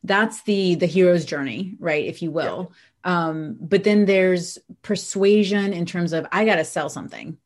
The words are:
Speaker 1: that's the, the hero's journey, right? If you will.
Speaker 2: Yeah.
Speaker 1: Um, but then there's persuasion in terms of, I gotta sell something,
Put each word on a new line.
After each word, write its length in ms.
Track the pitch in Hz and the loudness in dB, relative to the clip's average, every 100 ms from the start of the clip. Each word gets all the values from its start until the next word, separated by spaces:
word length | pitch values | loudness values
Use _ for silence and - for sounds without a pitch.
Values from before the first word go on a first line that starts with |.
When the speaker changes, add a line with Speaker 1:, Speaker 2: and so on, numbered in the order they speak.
Speaker 1:
that's 400 | 185 196 220 - | 0 0 0 -4
the, 300 | - 196 190 | -2 0 2
the 120 | 170 175 | 2 2
hero's 380 | 170 180 175 | 4 4 4
journey, 520 | 156 151 135 117 185 196 | 0 -6 -6 -6 -10 -8
right? 260 | 170 151 | -4 -2
If 180 | 110 - | -4 -6
you 100 | 165 | -6
will. 400 | 151 127 92 180 _ _ _ | -4 -4 -6 -10 _ _ _
Speaker 2:
Yeah. 240 | 180 175 165 | -2 0 0
Speaker 1:
Um, 280 | 156 156 - | -4 -8 -10
but 240 | 170 196 | 0 2
then 220 | 202 208 202 | 4 4 4
there's 520 | 190 185 180 170 - _ - | 4 4 2 -2 -14 _ -20
persuasion 920 | - 208 - 196 196 208 196 202 196 | -6 -6 -4 0 4 4 4 0 0
in 140 | 180 170 | -2 -4
terms 260 | 180 170 | -2 -2
of, 140 | 160 151 | -2 -4
I 120 | 185 | 0
gotta 200 | 220 185 | 2 2
sell 240 | 156 175 151 | 0 -4 -6
something, 500 | - 82 - 55 160 | -8 -12 -14 -14 -16